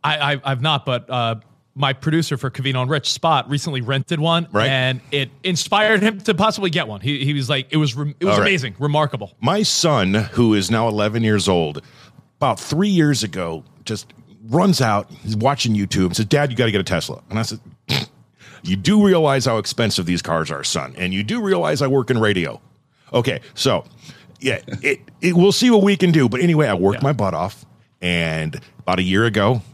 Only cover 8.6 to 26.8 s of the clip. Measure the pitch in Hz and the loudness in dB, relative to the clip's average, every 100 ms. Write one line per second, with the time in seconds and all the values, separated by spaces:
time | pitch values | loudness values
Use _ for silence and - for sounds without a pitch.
8.6 | 123 92 147 147 147 113 101 _ 120 202 | -2 -4 -2 0 0 -4 -12 _ -2 0
9.6 | 214 - 165 139 92 104 101 - 117 104 | 0 0 2 2 2 0 -2 2 4 4
10.6 | 92 113 117 104 104 113 110 104 92 90 | 2 0 0 0 -2 0 2 2 2 0
11.6 | 80 73 - - - - _ _ 139 107 | 0 -6 -14 -20 -20 -20 _ _ -2 -2
12.6 | - 151 208 185 151 131 110 87 85 82 | -4 -2 2 2 2 2 -2 -6 -6 -8
13.6 | - _ - 107 - - - - 110 135 | -12 _ -8 -8 -10 -20 -20 -20 -2 2
14.6 | 190 165 123 104 - - 104 107 120 139 | 2 4 2 0 -2 -14 -6 0 0 0
15.6 | 117 104 98 - 92 90 110 143 147 117 | 0 0 0 0 0 0 0 2 0 0
16.6 | 117 101 - 87 - 65 _ 107 110 110 | 0 0 -2 -4 -4 -12 _ -6 -6 -8
17.6 | - - - 139 131 _ _ _ - - | -16 -20 -6 -6 -6 _ _ _ -20 -14
18.6 | 160 185 98 214 202 180 156 135 123 110 | -6 -2 2 4 6 4 4 2 0 -2
19.6 | 101 - 113 - 85 87 - 82 76 73 | -4 -2 -2 0 -2 -2 -2 -2 -2 -6
20.6 | 69 - 65 65 90 95 208 240 202 185 | -4 -4 -6 -8 -4 -4 -4 -4 0 0
21.6 | 160 151 139 135 123 123 107 95 78 55 | 0 0 0 0 0 0 2 0 -2 -8
22.6 | _ _ _ _ _ - 120 82 - - | _ _ _ _ _ -2 0 -4 -10 -4
23.6 | - 92 - - - - - _ 131 - | -2 -2 -4 -20 -20 -20 -20 _ -4 -4
24.6 | - - 143 - - - 170 175 190 196 | -8 -6 -4 -4 -8 -4 0 4 4 4
25.6 | 247 220 202 196 185 160 123 123 175 156 | 4 6 4 4 4 4 4 2 2 2
26.6 | 143 95 | 2 2